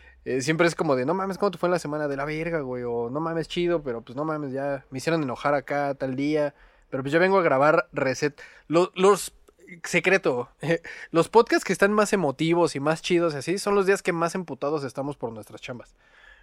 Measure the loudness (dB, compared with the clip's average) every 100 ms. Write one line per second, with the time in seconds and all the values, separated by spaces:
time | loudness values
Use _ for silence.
0 | -20 _ -4 -2 0 2 2 2 0 0
1 | 0 -2 -4 -2 -2 0 0 0 -2 -6
2 | -4 -4 -4 -4 -4 -4 -4 -6 -4 -4
3 | -4 -4 -4 -4 -4 -2 0 0 -2 -8
4 | -8 -6 -4 -4 -6 -6 -4 -6 -8 -6
5 | -2 0 0 -2 0 0 0 -2 -2 -2
6 | -4 -2 0 0 0 -4 -18 _ _ -6
7 | 0 2 4 4 4 4 6 4 2 -2
8 | -2 0 -2 -4 -14 -20 0 2 2 4
9 | 4 4 0 -14 _ _ -20 -16 -4 0
10 | 2 2 2 -2 -4 _ -2 -2 -4 -18
11 | -2 0 4 4 4 2 0 2 2 4
12 | 2 2 0 0 0 2 2 0 -2 -2
13 | 0 0 2 -2 -4 -4 0 2 2 0
14 | 0 -2 -2 -4 -8 -6 -4 -4 -4 -6
15 | -8 -8 -10 -12 -16 -16 -14 -14 -16 _
16 | _ _ -20 -20